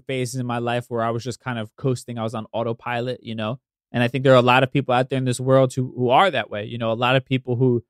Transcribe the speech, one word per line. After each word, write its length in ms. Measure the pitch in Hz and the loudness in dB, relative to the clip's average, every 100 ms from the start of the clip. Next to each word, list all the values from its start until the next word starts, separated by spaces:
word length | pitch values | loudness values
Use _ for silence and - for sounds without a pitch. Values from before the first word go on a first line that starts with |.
| - | -6
phases 320 | 131 123 131 | -6 -4 -6
in 60 | 123 | -6
my 140 | 120 | -4
life 260 | 120 120 117 | -2 -4 -4
where 160 | 117 | -4
I 60 | 113 | -2
was 120 | 117 | -4
just 200 | 123 113 | -6 -10
kind 180 | 131 120 | -8 -8
of 160 | 107 - | -10 -6
coasting. 420 | 135 123 - 117 | -4 -4 -6 -8
I 60 | |
was 100 | 110 | -6
on 120 | 110 107 | -6 -8
autopilot, 680 | 107 117 117 123 120 123 123 | -6 -4 -6 -6 -6 -4 -8
you 120 | - 113 | -10 -8
know? 240 | 107 127 _ _ _ | -6 -8 _ _ _
And 100 | 120 | -2
I 60 | 120 | -2
think 160 | 135 | 2
there 80 | 135 | 6
are 60 | 127 | 6
a 40 | |
lot 220 | 123 123 | 8 4
of 80 | 131 | 4
people 220 | 143 127 | 0 0
out 160 | 123 131 | 0 0
there 80 | 131 | -2
in 80 | 127 | -2
this 140 | 123 | -2
world 340 | 131 131 131 | 2 4 4
who, 200 | - 127 - | 0 -6 -4
who 120 | 123 | 2
are 220 | 135 190 | 4 4
that 180 | 135 104 | 0 -4
way. 160 | 104 113 | -8 -8
You 120 | 117 | -6
know, 160 | 113 | -4
a 0 | |
lot 240 | 113 123 131 | 0 2 0
of 80 | - | 0
people 320 | 131 127 120 | -4 -2 0
who 260 | 131 120 | 2 0